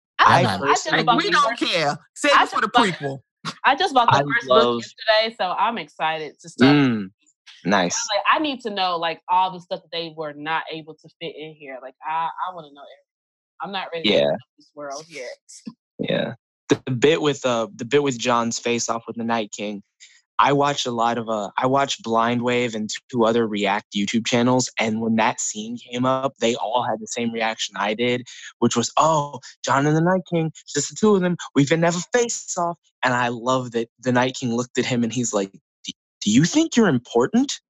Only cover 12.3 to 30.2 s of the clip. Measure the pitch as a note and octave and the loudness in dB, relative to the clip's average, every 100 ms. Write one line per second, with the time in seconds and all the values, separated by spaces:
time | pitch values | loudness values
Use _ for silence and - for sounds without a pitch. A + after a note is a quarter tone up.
12.3 | - F3+ F3+ D3 C#3+ - - _ _ _ | -6 -8 -8 -16 -20 -20 -20 _ _ _
13.3 | _ _ _ E3+ G3 F3 E3+ D#3+ E2 C#2+ | _ _ _ -10 -8 -8 -8 -2 0 2
14.3 | G2 - _ _ D3 C#3+ C#3 D#3+ D3 A#2+ | -2 -8 _ _ -16 -14 -14 -14 -14 -14
15.3 | - _ - - - _ - - A#1 - | -16 _ -20 -20 -20 _ -12 -4 -4 -4
16.3 | - _ _ - C#3 - B2 C#3+ E3 D3 | -8 _ _ -2 -2 -2 0 2 2 0
17.3 | C3 C3 A#2 G#2+ G#2+ A#2+ C#3+ C#3+ A#2+ A#2+ | -2 -2 -2 -2 -6 -2 0 0 -2 0
18.3 | A#2+ A#2 A2+ A#2+ A#2 - A2+ - A2 A#2 | 0 0 -4 -2 -2 -2 -6 -6 -8 -4
19.3 | A#2 G#2 - G#2 G2+ - _ - _ _ | -2 -4 -8 -8 -8 -14 _ -20 _ _
20.3 | - A#2+ C#3+ C#3+ C#3+ B2+ A#2+ A#2 A#2+ A2 | 2 2 4 2 0 -4 0 0 0 -2
21.3 | A2 G2 - B2+ C3+ C#3 - A2+ A2+ A#2 | -4 -4 -4 0 2 0 -4 -2 0 2
22.3 | A#2+ A#2+ B2 B2 A2 G#2+ - - B2 A2+ | 0 0 0 -2 -4 -8 -10 -6 0 2
23.3 | A#2 A2+ G#2 G2 G#2 - G#2 G2+ A#2 A2+ | 2 0 0 0 -2 -4 -4 -2 -2 0
24.3 | A#2+ B2 B2+ - - A2 A2 A2+ A2+ A2+ | 2 4 2 0 -2 -2 -2 0 2 0
25.3 | - - G#2+ A2 A#2+ B2+ B2 B2+ C3 C3+ | -2 -6 -8 -10 -12 -10 -4 0 0 -2
26.3 | - A#2 A#2+ G2+ B2 A#2+ A2 G#2+ B2 A#2 | -2 -2 0 -2 -2 -2 -4 -6 -4 -4
27.3 | A2+ A2+ A2+ - F#2+ G#2 A2 B2 B2 B2 | -2 -4 -4 -8 -4 -4 -2 0 -2 -6
28.3 | - - - A#2 A#2+ A#2 - D3+ D#3+ C#3+ | -16 -20 0 0 2 0 2 2 2 -2
29.3 | C#3 - - - C3 D3 D#3 E3+ F#3 | -8 -18 -10 -2 2 4 4 2 0